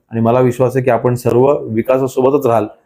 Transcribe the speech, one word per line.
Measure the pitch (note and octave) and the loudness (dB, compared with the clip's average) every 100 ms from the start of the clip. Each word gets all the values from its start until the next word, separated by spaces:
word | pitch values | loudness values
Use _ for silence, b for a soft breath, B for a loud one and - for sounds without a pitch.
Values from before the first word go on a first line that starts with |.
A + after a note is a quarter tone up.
| _ | _
आणि | A2+ | -2
मला | A2+ B2+ | 0 2
विश्वास | B2+ A#2+ B2+ C3 | 2 0 -2 0
आहे | B2+ | -2
की | |
आपण | A2+ B2 B2 | 0 0 -2
सर्व | A#2 A#2 C3+ D3+ | 0 2 2 0
विकासासोबतच | C3 A2 A2+ C3 C3 C3 C3 C#3+ C3 | -4 -4 -2 0 -2 0 0 2 0
राहाल, | A2+ G#2+ - | 0 -2 -10